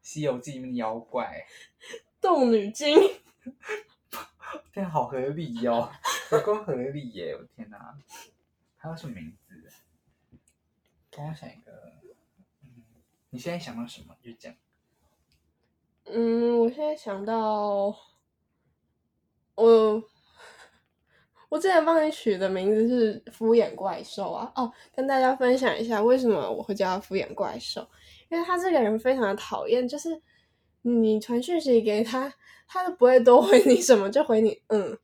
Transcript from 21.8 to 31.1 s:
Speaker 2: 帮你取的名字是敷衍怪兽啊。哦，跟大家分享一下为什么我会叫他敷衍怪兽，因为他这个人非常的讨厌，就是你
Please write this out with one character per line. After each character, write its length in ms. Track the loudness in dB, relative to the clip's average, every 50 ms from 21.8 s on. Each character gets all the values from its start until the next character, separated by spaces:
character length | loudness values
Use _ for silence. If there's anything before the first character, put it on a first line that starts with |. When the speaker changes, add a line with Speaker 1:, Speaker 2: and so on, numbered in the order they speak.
| 4
Speaker 2:
帮 200 | 4 2 4 2
你 60 | 0
取 260 | -2 -2 -2 -2 -2 0
的 120 | -2 -2
名 240 | -2 -2 0 0 2
字 140 | 2 2 2
是 360 | 2 2 0 0 -2 -6 _ -20
敷 240 | -12 -4 2 4 4
衍 180 | 4 4 2 -2
怪 280 | -8 -6 -6 -6 -8 -12
兽 300 | -14 -10 -10 -8 -8 -6
啊。 180 | -8 -10 -10 -6
哦， 180 | -6 -6 -6 -6 -16 -20 _ _
跟 140 | -6 -2 0
大 120 | 0 2
家 140 | 2 2 2
分 220 | 2 2 2 2 2
享 200 | 2 0 -2 -2
一 100 | -4 -2
下 140 | -2 0
为 160 | 4 4 4 4
什 100 | 4 2
么 240 | 2 2 0 -4
我 100 | -6 -6
会 120 | -6 -6 -4
叫 200 | -2 -2 -2 -2
他 40 | -4
敷 160 | -6 -6 -6
衍 160 | -6 -6 -6 -6
怪 240 | -6 -6 -6 -6 -10
兽， 280 | -12 -12 -12 -12 -12 _ _ _ _ -20 -20 -20 _ _
因 100 | -6 -6
为 40 | -2
他 140 | -2 -4 -2
这 140 | 0 0
个 100 | 2 2
人 160 | 2 2 0 0
非 160 | 0 0 0
常 100 | 0 0
的 120 | -2 -2
讨 320 | -4 -6 -10 -8 -8 -2 0
厌， 200 | 0 0 0 -4
就 120 | -6 -8
是 200 | -8 -8 -10 -10 _ _ _ _ _ _ _ _ _ _ _ _
你 380 | _ 0 2 2 4 4